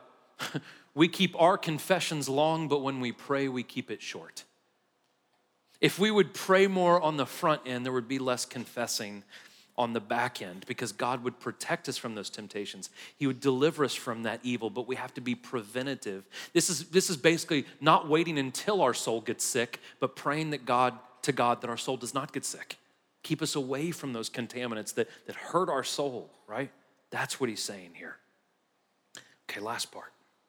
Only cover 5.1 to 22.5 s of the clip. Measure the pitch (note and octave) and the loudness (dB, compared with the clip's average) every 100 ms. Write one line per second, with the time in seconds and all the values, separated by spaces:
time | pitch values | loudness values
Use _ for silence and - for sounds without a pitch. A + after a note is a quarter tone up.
5.1 | _ _ _ _ _ _ - D3+ - G#3+ | _ _ _ _ _ _ 2 2 4 4
6.1 | G#3 D#3 - - F#3+ G3 F#3+ F3 F3 D#3 | 6 4 2 4 6 6 6 6 6 4
7.1 | D3 B2+ - E3 D3 C3 B2 B2+ B2+ A2+ | 0 -2 0 2 2 0 -4 -2 -2 -2
8.1 | C3+ B2+ A#2+ - B2 A2 B2 A#2 - G#2 | -2 0 0 -2 -8 -8 -4 -2 -2 -6
9.1 | G2+ - - - - _ - A#2 A#2 G#2 | -10 -14 -20 -20 -20 _ -2 0 0 -2
10.1 | A#2+ A#2+ - G2+ F#2 - B2 A#2 G2+ B2 | 0 0 -4 -10 -10 -10 -6 -6 -2 -2
11.1 | B2+ A#2+ A#2+ B2 - - E3 - - A#2+ | -2 -4 -6 -8 -6 -4 -4 -4 -6 -6
12.1 | G#2+ F#2+ - G#2 G#2 G2+ G2 - - - | -8 -8 -10 -10 -8 -8 -10 -14 -16 -16
13.1 | - C#3 B2 C#3 B2+ D3+ D#3 B2+ - B2+ | -2 -2 2 2 4 4 2 0 -2 -6
14.1 | A2+ A2+ A#2 B2 A#2+ A2 G#2 A#2+ A#2+ B2+ | -4 -4 -4 -2 -2 -2 -4 -6 -6 -8
15.1 | - B2 A#2+ - B2 G#2 B2+ C#3 B2+ G#2+ | -6 -4 -4 -4 -8 -6 -6 -4 -6 -6
16.1 | F#2+ - - - E3+ F3 C#3+ E3 F3+ - | -8 -10 -14 -2 2 2 0 0 2 2
17.1 | D3+ D#3+ E3 - D3+ - - D3+ F3 D#3 | 4 4 4 2 -2 -2 2 6 6 6
18.1 | D#3+ E3 D3 C3 - - G3+ C3+ A2+ - | 2 2 0 -2 -2 0 4 4 4 0
19.1 | A2+ A2+ A2 - A#2+ A#2+ - - - C3 | 0 0 -2 0 0 -2 -4 -14 -4 -4
20.1 | - D3 D3+ D#3 C#3+ B2 B2 B2+ A#2 - | -2 -2 0 0 -2 2 4 4 0 -12
21.1 | - - B2+ A#2+ A#2+ A#2 A#2 - C3 A#2+ | -6 -2 2 4 2 0 -4 -4 -4 -4
22.1 | C3+ C#3 C#3 - | -6 -6 -6 -8